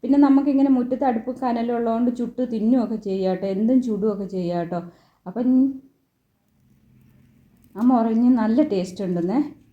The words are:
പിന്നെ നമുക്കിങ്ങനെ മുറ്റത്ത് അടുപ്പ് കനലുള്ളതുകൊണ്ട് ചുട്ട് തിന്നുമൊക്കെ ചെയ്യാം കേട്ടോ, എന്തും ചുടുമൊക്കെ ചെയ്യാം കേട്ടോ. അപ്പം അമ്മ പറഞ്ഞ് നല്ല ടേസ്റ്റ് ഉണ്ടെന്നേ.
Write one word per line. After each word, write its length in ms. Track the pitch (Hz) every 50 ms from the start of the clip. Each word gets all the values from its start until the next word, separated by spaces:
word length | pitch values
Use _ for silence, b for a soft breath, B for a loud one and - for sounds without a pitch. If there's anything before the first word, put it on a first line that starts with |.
പിന്നെ 160 | - 247 269 285 285
നമുക്കിങ്ങനെ 460 | 277 269 269 277 294 277 269 277 277 269
മുറ്റത്ത് 280 | 254 247 247 277 226 285 262
അടുപ്പ് 220 | 240 220 - 254 254 - 262
കനലുള്ളതുകൊണ്ട് 680 | 254 233 233 226 240 240 233 233 233 226 226 247 240 240 240
ചുട്ട് 220 | 240 233 - - 254 247 233
തിന്നുമൊക്കെ 460 | 220 202 220 254 262 233 208 220 208 -
ചെയ്യാം 280 | 196 190 190 190 185 185
കേട്ടോ, 120 | 180 190 196 196
എന്തും 240 | 190 220 226 262 262 247
ചുടുമൊക്കെ 400 | 247 214 196 190 220 208 196 202 185 185
ചെയ്യാം 240 | 185 180 170 175 175 170
കേട്ടോ. 180 | 170 180 175 175 175 b b b b b b b
അപ്പം 220 | 180 180 226 254 262 254 254 269 269 277 - - _ _ _ _ _ _ _ _ _ _ _ _ _ _ _ _ _ _ _ _ _ _ _ _ _ _ _ _ _ _ _ _ _ _ _ _ _ _
അമ്മ 140 | 190 226 247 262 240
പറഞ്ഞ് 280 | 226 226 226 226 240 247 262 233 214
നല്ല 160 | 214 220 254 302 302 208
ടേസ്റ്റ് 320 | 190 175 180 - - 202
ഉണ്ടെന്നേ. 320 | 180 180 175 165 180 208 277 302 - - _ _ _